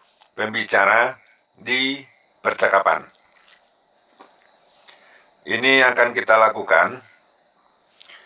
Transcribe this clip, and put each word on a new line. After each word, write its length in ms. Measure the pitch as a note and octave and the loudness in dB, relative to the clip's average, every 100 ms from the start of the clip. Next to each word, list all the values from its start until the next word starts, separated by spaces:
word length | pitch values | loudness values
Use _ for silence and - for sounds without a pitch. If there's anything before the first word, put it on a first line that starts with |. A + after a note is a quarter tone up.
| _ _ _ - | _ _ _ -10
pembicara 800 | G#2+ A2 G2+ G#2 G2 A2 B2+ C3 _ _ _ _ | -8 -6 -2 0 2 2 0 -4 _ _ _ _
di 480 | A2+ B2+ C3+ C#3 C3+ _ _ _ | -6 -4 -4 -6 -12 _ _ _
percakapan. 640 | G#2+ - G#2 G2 F#2+ D#2+ - _ _ _ _ _ _ _ _ _ _ _ - _ _ _ _ _ _ _ _ _ _ _ - | -6 -2 0 0 0 -4 -6 _ _ _ _ _ _ _ _ _ _ _ -20 _ _ _ _ _ _ _ _ _ _ _ -8
Ini 340 | A2 C3 C3+ | -2 2 4
yang 140 | B2+ B2 | 2 2
akan 160 | A#2+ | 0
kita 240 | A#2+ A2+ A2+ | -2 2 4
lakukan. 640 | A2 A2 - E2 F2 B2+ - _ _ _ _ _ _ _ _ _ - - | 2 0 0 2 0 -4 -20 _ _ _ _ _ _ _ _ _ -20 -20